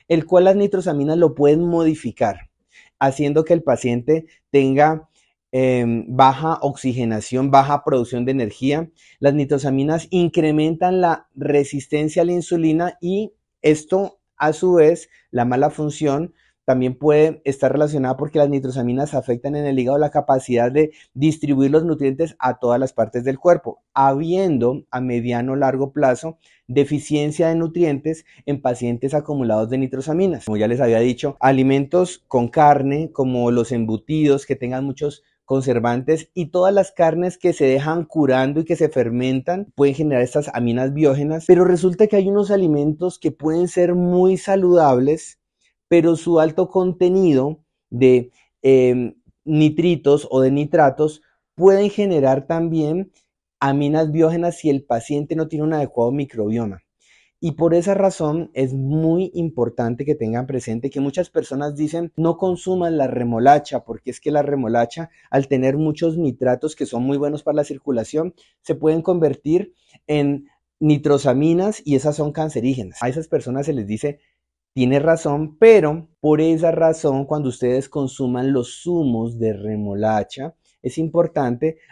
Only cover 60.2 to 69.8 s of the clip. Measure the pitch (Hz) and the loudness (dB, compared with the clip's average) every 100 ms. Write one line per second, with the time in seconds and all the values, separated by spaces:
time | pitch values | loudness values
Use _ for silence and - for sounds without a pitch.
60.2 | 110 117 131 131 117 113 135 139 139 175 | -2 -4 -4 -6 -6 -6 -6 -4 -4 -4
61.2 | 175 165 131 135 147 143 147 165 170 - | -4 -4 -4 -6 -6 -4 -4 -4 -8 -2
62.2 | 165 170 185 175 185 185 170 156 131 123 | -2 0 -4 -4 -4 -2 -2 0 -2 -2
63.2 | 120 117 131 147 - 131 - 110 127 - | -2 2 4 4 2 -8 -8 -12 -12 -10
64.2 | 151 147 143 139 113 117 120 165 165 _ | -2 -2 0 -2 -2 -2 -2 -6 -14 _
65.2 | _ 135 135 131 131 147 156 151 165 165 | _ -2 0 0 0 0 -2 -2 -2 -2
66.2 | 147 127 123 127 156 - 127 120 131 139 | -4 -2 -2 -2 -4 -8 -6 -4 -4 -2
67.2 | 147 151 151 151 147 135 143 120 110 151 | -4 -4 -4 -2 -4 -6 -6 -4 -4 -4
68.2 | 180 - _ _ - 156 156 165 165 175 | -6 -10 _ _ -8 -2 -2 0 -2 0
69.2 | 147 135 147 175 202 _ | -2 -2 -2 -2 -4 _